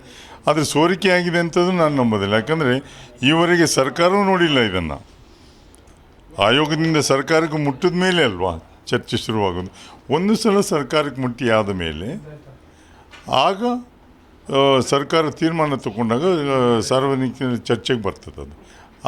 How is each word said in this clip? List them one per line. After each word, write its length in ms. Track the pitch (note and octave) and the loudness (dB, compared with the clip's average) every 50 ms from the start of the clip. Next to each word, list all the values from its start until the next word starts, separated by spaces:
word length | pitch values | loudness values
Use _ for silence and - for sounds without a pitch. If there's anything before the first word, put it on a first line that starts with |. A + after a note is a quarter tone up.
| - - - - - - - - - - | -16 -20 -20 -20 -20 -20 -20 -6 -2 0
ಆದ್ರೆ 160 | D3+ D#3+ D3 | 0 0 0
ಸೋರಿಕೆ 460 | - - C#3+ D#3+ F3 F#3+ F#3 - F#3+ | 0 2 2 2 2 2 2 2 2
ಆಗಿದೆ 300 | F3+ F3+ F3 F3 E3 F3 | 2 2 2 0 0 0
ಅಂತದ್ದು 320 | E3+ E3 - F#3 F3 F3+ | -2 0 0 0 2 2
ನಾನು 240 | F#3 F3 D#3+ D3+ D3 | 2 2 2 2 2
ನಂಬೋದಿಲ್ಲ. 380 | C3+ B2 A#2 G#2+ G2+ G2 G2 G#2 | 2 2 2 2 0 0 2 0
ಯಾಕಂದ್ರೆ 500 | A2+ G#2+ B2+ D#3+ D#3+ D3+ B2 B2 C3+ - - - - - - - - B2+ | 0 0 0 -2 0 0 0 0 -2 -4 -8 -18 -20 -20 -20 -10 -2 0
ಈವರೆಗೆ 420 | C3+ D#3 E3 F3 E3+ F3 E3+ D#3+ | 2 2 4 4 4 4 4 4
ಸರ್ಕಾರವೂ 580 | C#3 - C#3 C3 C#3 B2 - E3+ F3+ F#3+ G3+ G3+ | 2 2 2 0 0 0 2 2 2 4 2 2
ನೋಡಿಲ್ಲ 360 | F#3+ F#3+ F3+ F3 D#3+ D3 C3 | 2 2 2 2 2 2 2
ಇದನ್ನ. 320 | A#2 G#2 F2+ F#2 E2+ D#2 D2 - - - - - - - - - - - - - - - - - - - - - - - - - - - - - | 2 2 0 -2 -4 -4 -6 -10 -12 -20 -20 -20 -20 -20 -20 -20 -20 -20 -20 -20 -20 -20 -20 -20 -20 -20 -20 -20 -20 -20 -20 -20 -20 -16 -4 0
ಆಯೋಗದಿಂದ 580 | G2 G#2+ B2 C#3+ D#3 D3 D#3 D3+ D#3+ E3 D#3+ D3+ | 2 2 4 2 2 0 -2 -2 -2 0 0 0
ಸರ್ಕಾರಕ್ಕೆ 600 | C3+ - C#3 C3+ C#3 D3 D#3+ D#3+ E3 D#3+ D3+ D#3 | 2 2 0 0 0 0 0 0 0 0 -2 -2
ಮುಟ್ಟಿದ 360 | D3 C#3+ C3+ C#3 - F3+ E3 | -2 -4 -4 -2 -2 -2 0
ಮೇಲೆ 300 | F3+ F3+ F#3 F3+ F3 D3 | 0 0 0 2 2 2
ಅಲ್ವಾ 280 | A#2+ F#2+ F2 F#2 F#2 E2+ E2 - - - - _ | 0 0 -2 -2 -4 -4 -6 -10 -16 -20 -20 _
ಚರ್ಚೆ 320 | - C3 A#2 - - - A2 | -6 -4 -4 -4 -4 -6 -6
ಶುರುವಾಗೋದು. 560 | - - A2 A2 G2+ F#2+ F2 A2+ G#2 F#2+ - - - - - - _ - B2+ | -4 -4 -2 -2 0 -2 -2 -4 -8 -10 -14 -18 -20 -20 -20 -20 _ -4 -2
ಒಂದು 220 | D#3+ F#3 G#3 A3 | -2 0 0 0
ಸಲ 240 | G#3 - A3+ G3 G3+ | 0 2 2 2 2
ಸರ್ಕಾರಕ್ಕೆ 640 | G3 - - D3+ C#3 - E3 D#3 D3+ C#3+ C3 C3 | 0 0 -2 -2 -2 0 0 -2 -2 -2 -4 -6
ಮುಟ್ಟಿ 280 | C3 B2+ A#2+ - C3+ A#2 | -6 -6 -4 -2 0 2
ಆದ 200 | A2+ A2 G#2+ G2 | 2 2 2 0
ಮೇಲೆ 680 | G2 F#2 F2 D#2+ D2+ D2+ F2+ A#2 E3+ G#3+ - - D3+ C#3+ - - - - - - - _ - - - - - - - - - - B2+ | -2 -4 -4 -6 -6 -6 -8 -10 -10 -12 -14 -16 -20 -20 -20 -20 -20 -20 -20 -20 -20 _ -20 -20 -20 -20 -20 -20 -20 -20 -8 -2 0
ಆಗ, 300 | B2+ C#3+ F3 G3 F#3+ A#3 B3 B3 B3 B3 - - - - - - _ _ _ - - - - C#3+ | 0 2 0 0 -2 -4 -4 -4 -6 -8 -14 -20 -20 -20 -20 -20 _ _ _ -20 -20 -12 -4 0
ಆ, 240 | C#3 C#3 C#3 C3+ C3 | 2 4 4 4 2
ಸರ್ಕಾರ 500 | A#2 - C#3+ C#3 C#3 - E3+ E3 D#3+ D3 | 2 2 0 -2 0 0 0 0 0 0
ತೀರ್ಮಾನ 460 | C#3 - E3 D#3+ E3 E3 D#3 D3 C#3 | -2 -2 -2 -2 0 0 0 -2 -2
ತಗೊಂಡಾಗ, 480 | A#2+ - B2+ G2 A2 A#2+ A2 A2+ B2 D#3+ | -4 -6 -8 -6 -4 -2 0 0 0 2
ಆ, 560 | F#3+ F#3 D#3+ C#3+ C#3 C3+ C3 B2 A#2+ A#2+ A2+ | 0 0 0 0 0 0 2 4 4 2 2
ಸಾರ್ವಜನಿಕ 840 | G#2+ - B2+ C3 C3+ C#3 C#3 C3 C3 B2+ - - C3+ B2+ A#2+ A2 - | 2 0 0 0 2 0 0 0 -2 -4 -4 -4 -4 -4 -4 -4 -2
ಚರ್ಚೆಗೆ 380 | - B2 G#2 - - C3+ A#2 | -2 -2 -2 0 -2 -4 -2
ಬರ್ತದೆ 400 | G2 F#2+ - - - - - D2+ | -2 -6 -8 -8 -16 -18 -16 -16
ಅದು. 180 | C#2+ C#2 D2+ - - - - - - - - - - | -16 -16 -18 -20 -20 -20 -20 -20 -20 -20 -20 -8 -2